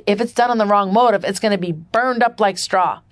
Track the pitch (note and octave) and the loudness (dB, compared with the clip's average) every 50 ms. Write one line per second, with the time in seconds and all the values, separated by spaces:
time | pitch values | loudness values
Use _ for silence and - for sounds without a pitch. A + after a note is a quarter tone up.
0 | - - G3+ G3 B3 A#3+ - - A#3+ B3 A#3+ A3+ G#3+ G3+ G#3 G3+ G3+ F#3+ F#3+ A3+ | -4 -2 -2 -2 -2 -2 0 0 0 2 2 0 2 2 2 2 2 2 2 4
1 | B3 A#3+ G#3 F#3+ - - G3 - - G#3+ G3+ F#3 F3 F3 E3 D#3 E3 - - A3 | 4 4 2 0 -2 -4 -4 -4 -2 -2 -2 -2 -2 -6 -6 -8 -8 -4 -2 -2
2 | B3 C4 B3 A#3 - - - - G#3+ G3 F#3+ F#3+ - - - F#3+ F3+ D#3+ - - | 0 0 0 0 -2 -2 0 0 0 0 0 -4 -6 -2 0 0 0 0 -2 -6
3 | - _ | -12 _